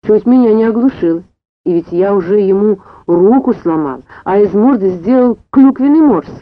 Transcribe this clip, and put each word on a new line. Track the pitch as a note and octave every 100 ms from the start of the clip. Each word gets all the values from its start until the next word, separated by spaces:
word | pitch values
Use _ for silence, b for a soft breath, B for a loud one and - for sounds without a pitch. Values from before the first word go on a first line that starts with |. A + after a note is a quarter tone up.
Чуть | - G#3+ A#3+
меня | B3+ A#3+
не | A3
оглушило, | A3+ A3 C4 - E3+ E3 F3+ _ _ _
и | -
ведь | E3+ E3
я | F3 G3
уже | G3+ F3 G#3
ему | F#3+ F#3+ G#3+ G3 B B -
руку | E3+ F#3+ C4 C4
сломал, | F#3+ E3+ D#3+ D3 B2+ B B
а | - G3
из | G3+
морды | F#3+ A#3+ B3 F#3+
сделал | F3+ E3+ B3+ B3 A3 _
клюквенный | - C4+ - C#4 D4+
морс. | D4+ F#3 - -